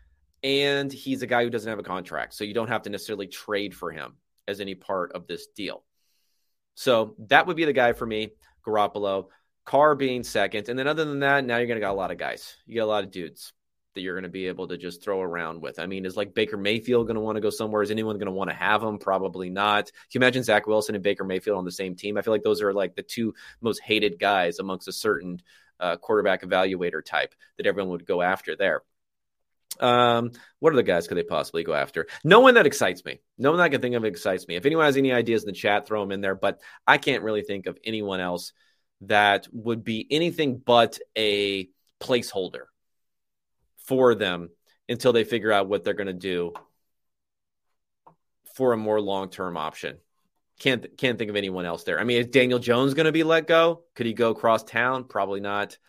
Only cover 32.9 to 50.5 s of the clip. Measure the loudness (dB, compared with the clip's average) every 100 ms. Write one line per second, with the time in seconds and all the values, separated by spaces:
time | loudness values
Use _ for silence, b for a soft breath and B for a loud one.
32.9 | -2 -10 -14 _ -2 2 4 2 2 -2
33.9 | -2 -2 -4 -4 -4 -4 -4 0 2 2
34.9 | 4 2 2 2 0 -2 -4 2 2 0
35.9 | -4 -4 -4 -4 -2 -2 -4 B B 2
36.9 | 2 2 -2 -2 -4 -4 -6 -8 -10 -8
37.9 | -6 -4 -4 -2 -4 -8 -16 _ _ _
38.9 | _ 0 4 6 4 -2 -8 -4 -4 -4
39.9 | -6 -2 0 0 0 -2 -2 4 6 6
40.9 | 0 -8 -2 0 2 0 -2 -6 _ _
41.9 | _ -2 0 0 -6 -6 -8 -18 _ _
42.9 | _ _ _ _ _ _ _ _ _ -2
43.9 | 4 6 6 0 -2 -8 -16 _ _ -10
44.9 | 0 4 4 2 0 2 2 2 0 0
45.9 | -4 -4 -6 -4 -4 -4 -8 -20 _ _
46.9 | _ _ _ _ _ _ _ _ _ _
47.9 | _ -20 _ _ _ -20 0 2 2 2
48.9 | 0 0 -2 -4 -6 -6 -4 -6 -6 -10
49.9 | -12 _ _ _ _ _